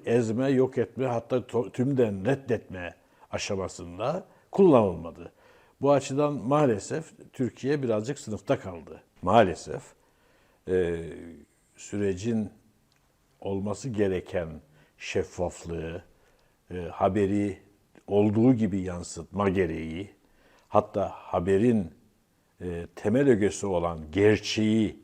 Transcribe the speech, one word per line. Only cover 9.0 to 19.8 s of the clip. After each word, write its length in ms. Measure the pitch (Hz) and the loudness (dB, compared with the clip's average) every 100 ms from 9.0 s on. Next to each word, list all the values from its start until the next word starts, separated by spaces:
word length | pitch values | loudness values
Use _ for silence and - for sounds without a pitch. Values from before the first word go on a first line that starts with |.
| _ - | _ -6
Maalesef, 600 | 92 113 95 78 78 - - _ _ _ _ _ _ _ 92 | 4 6 6 2 -8 -12 -14 _ _ _ _ _ _ _ -2
e, 360 | 92 85 85 82 - 85 76 - _ _ | 0 2 -2 -8 -14 -16 -20 -20 _ _
sürecin 760 | - - 101 101 92 113 113 98 - _ _ _ _ _ _ _ - | -20 -8 -2 -2 -2 -2 -2 -4 -10 _ _ _ _ _ _ _ -12
olması 480 | 98 98 104 98 139 | -6 -4 -4 -6 -6
gereken 580 | 104 98 92 - 92 82 78 _ _ _ - | 0 0 0 -4 -6 -6 -10 _ _ _ -16
şeffaflığı, 1040 | - - - - 87 - 82 82 80 90 - _ _ _ _ _ - | -4 -4 -4 -4 -6 -6 -10 -8 -8 -12 -16 _ _ _ _ _ -14
e, 40 | |
haberi 840 | 90 82 - 98 104 98 101 101 92 _ _ _ - - | -10 -8 -2 0 2 0 0 -2 -6 _ _ _ -18 -2
olduğu 460 | 101 107 110 127 | 2 4 6 4
gibi 280 | 117 104 98 | 4 2 -2
yansıtma 680 | 90 87 82 85 80 98 98 | -6 -8 -10 -12 -8 0 0
gereği, 600 | 95 82 80 | 2 0 -2